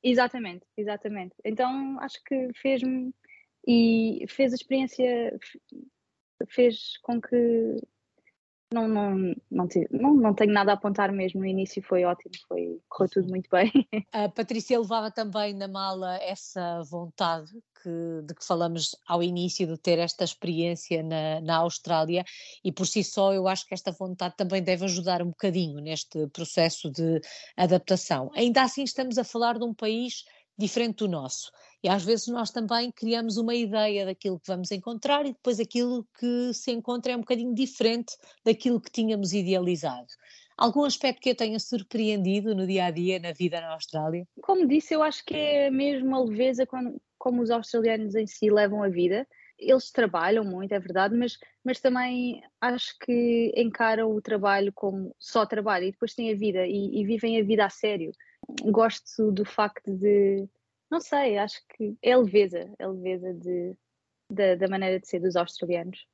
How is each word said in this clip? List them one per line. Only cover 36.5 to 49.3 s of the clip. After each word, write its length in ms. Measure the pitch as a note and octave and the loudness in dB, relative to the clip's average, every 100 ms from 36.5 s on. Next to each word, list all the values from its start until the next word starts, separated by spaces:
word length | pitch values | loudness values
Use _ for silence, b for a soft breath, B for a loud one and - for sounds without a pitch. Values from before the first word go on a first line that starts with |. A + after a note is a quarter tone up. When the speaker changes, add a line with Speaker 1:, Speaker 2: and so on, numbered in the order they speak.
Speaker 2:
se 180 | A#3 - | -4 -6
encontra 420 | A#3 A3+ A#3+ B3+ | -6 -4 -4 -4
é 20 | B3 | -4
um 60 | |
bocadinho 320 | A3+ B3 B3 A#3 | -2 -2 -2 -2
diferente 600 | C4+ - A3+ A#3 A#3 - b b | -2 2 0 0 -6 -14 b b
daquilo 380 | A3+ A3 B3+ A#3 | 0 2 2 0
que 100 | - | -2
tínhamos 400 | - A3 G#3+ F#3+ | -2 0 0 0
idealizado. 760 | G3+ F#3 F#3 F3+ E3+ D3+ B2 B2 - b b b - | 0 0 0 0 -2 -2 -6 -10 -20 b b b 0
Algum 260 | A#3+ C#4+ | 2 4
aspecto 380 | C#4+ - C4+ B3 | 2 2 -2 0
que 80 | C4 | -2
a 60 | B3 | 0
tenha 220 | A3 G#3+ | 0 -2
surpreendido 960 | - A#3+ G3 A3+ G#3+ G#3 F#3 G3+ G#3 | -4 -6 -4 -2 0 0 2 0 0
no 140 | G3 F#3 | -2 0
dia-a-dia, 500 | F#3+ F3+ E3 F3+ F#3 | 0 0 0 0 0
na 140 | E3+ | -4
vida 300 | D#3 F3+ E3 | -2 -2 -2
na 100 | E3 | -8
Austrália? 560 | D#3+ - D#3 D#3 E3+ F3+ - | -10 -6 -4 -2 -4 -8 -10
Speaker 1:
Como 260 | - F#4+ D4 | 0 2 4
disse, 260 | D4+ - | 2 2
eu 80 | D#4 | 0
acho 220 | D4+ - | 2 -2
que 100 | - | -8
é 360 | D4+ D4 C#4+ C#4 | -2 2 2 2
mesmo 420 | C4 C#4+ C#4 C4 | 2 0 0 0
a 80 | C4 | 0
leveza 440 | A#3+ G#3+ C4 B3 C4 | 0 2 2 2 -2
com, 320 | B3+ B3 - _ _ | -2 -8 -8 _ _
como 240 | B3+ B3 | -2 0
os 80 | A3+ | 2
australianos 640 | A#3 A3 A#3 A3+ A3 G#3+ | 0 0 0 2 2 0
em 140 | G#3+ G#3+ | -2 -4
si 220 | - G#3+ | 2 4
levam 340 | G#3 G#3 G#3 | 6 6 2
a 60 | G3+ | 0
vida. 360 | F3 F3+ G3+ C#4 | 2 2 2 -4